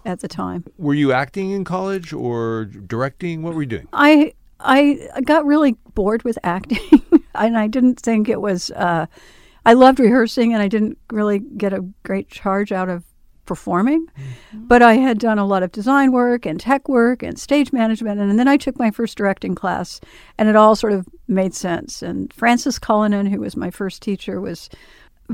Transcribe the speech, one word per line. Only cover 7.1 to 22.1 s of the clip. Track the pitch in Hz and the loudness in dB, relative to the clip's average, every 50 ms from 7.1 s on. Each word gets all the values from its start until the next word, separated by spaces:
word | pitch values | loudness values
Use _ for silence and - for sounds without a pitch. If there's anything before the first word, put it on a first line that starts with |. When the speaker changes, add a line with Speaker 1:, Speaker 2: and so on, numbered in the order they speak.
| 339 - | 0 0
Speaker 1:
<laughs> | - - - | 0 -4 -4
and | - 214 233 233 | -2 -2 0 0
I | 220 214 | 0 -2
didn't | 214 233 262 247 254 240 - | -2 0 2 2 2 0 0
think | - 226 226 214 208 226 | -2 -2 0 0 0 -2
it | 214 - | -2 -2
was, | 208 208 185 175 - - | -2 -4 -4 -4 -6 -8
uh, | - - 175 175 170 160 160 - _ - - - - - - _ _ _ _ | -6 -4 -2 -2 0 -2 -4 -6 _ -20 -20 -20 -20 -20 -20 _ _ _ _
I | 226 233 | 6 8
loved | 254 254 262 262 277 | 8 8 8 8 6
rehearsing, | 240 196 240 262 226 220 - 262 233 233 226 | 4 4 6 4 2 2 0 0 0 2 2
and | 214 | 0
I | 202 190 | 0 0
didn't | 220 208 214 214 - - _ - | 0 0 -2 -2 -4 -10 _ -8
really | 226 214 208 208 208 202 | -4 -2 0 0 0 -2
get | 214 - - 208 208 196 | -4 -8 -6 -4 -4 -4
a | 196 196 180 185 - _ | -2 -4 -6 -10 -14 _
great | - - 196 196 196 - | -8 -6 -6 -6 -6 -10
charge | - - - 196 190 202 208 - | -16 -6 -4 -2 -2 -2 -2 -2
out | 202 185 185 185 | -2 -4 -4 -4
of | 175 175 - _ _ _ _ _ _ _ _ | -6 -8 -10 _ _ _ _ _ _ _ _
performing, | - 175 - - 196 175 175 208 269 311 330 330 | -10 -10 -8 -6 -4 -2 0 2 2 0 0 -2
Speaker 2:
Mm-hmm. | - _ 139 135 131 120 - - - 220 214 - 240 | -6 _ -16 -16 -16 -16 -18 -20 -20 -20 -16 0 2
Speaker 1:
but | 240 240 | 6 6
I | 233 233 220 | 8 8 6
had | 262 262 269 226 208 | 6 4 2 0 0
done | 240 226 214 208 | 0 0 0 0
a | 196 | 0
lot | 196 196 185 185 | 0 0 -2 -2
of | 180 | -4
design | - 214 202 254 277 277 269 262 | -6 -4 -2 0 2 4 4 4
work | 254 247 240 240 240 240 - | 2 2 2 2 0 -2 -2
and | 165 156 - | -6 -6 -4
tech | - 233 277 269 - - | -2 -2 -2 -2 0 0
work | 262 233 233 240 254 - | 2 2 2 2 0 -2
and | - - - - | -6 -10 -10 -12
stage | - - 277 294 269 - | -4 0 0 2 2 0
management, | 277 233 226 220 220 214 226 214 208 208 | 0 0 0 0 -2 -2 -4 -4 -4 -2
and, | 202 202 | 0 0
and | 202 233 | 2 2
then | 254 277 | 4 4
I | 277 | 4
took | 277 - 269 - - | 2 0 -4 -4 -2
my | 240 214 | -2 -2
first | - - 233 - - - | -2 -2 -6 -6 -4 -2
directing | 202 196 190 - - 185 180 | -2 -2 -2 -2 -6 -6 -6
class, | - - 180 175 - 180 - - - - - - - - - _ - | -4 -4 -4 -4 -4 -6 -10 -14 -18 -20 -20 -20 -20 -20 -14 _ 0
and | 214 214 | 2 4
it | 214 | 6
all | 214 214 214 214 | 8 8 6 6
sort | - 233 214 | 4 2 0
of | 202 190 180 - - - - | -2 -2 -4 -8 -16 -14 -6
made | - 185 190 190 190 - | -2 -2 -2 -2 -2 -4
sense. | - 190 175 170 - - - - - | -6 -6 -6 -6 -6 -8 -12 -14 -12
And | - - | -10 -8